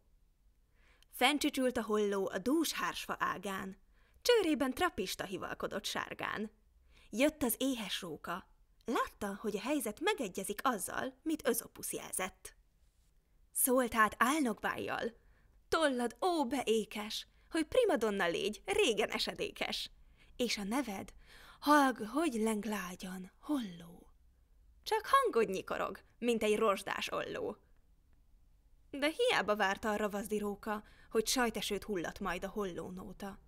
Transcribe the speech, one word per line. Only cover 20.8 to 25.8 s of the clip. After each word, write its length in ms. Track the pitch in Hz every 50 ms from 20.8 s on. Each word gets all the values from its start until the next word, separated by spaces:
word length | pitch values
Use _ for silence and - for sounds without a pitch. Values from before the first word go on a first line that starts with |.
| 269 233 190 190 - - - - - - - - - - - -
hallg, 380 | - 285 294 294 277 262 226 -
hogy 360 | 220 208 233 294 339 320 233
leng 320 | 214 214 220 220 208 196
lágyan, 680 | 220 214 196 185 180 185 - - 185 185 190 185 185 - _
holló. 680 | - - 302 269 226 190 175 170 170 170 170 - - - - _ - - _ _ _ _ _ _ - - - - -
Csak 220 | - 415 440 -
hangod 440 | - - 554 523 415 - 226 226 202
nyikorog, 500 | 190 180 - - - -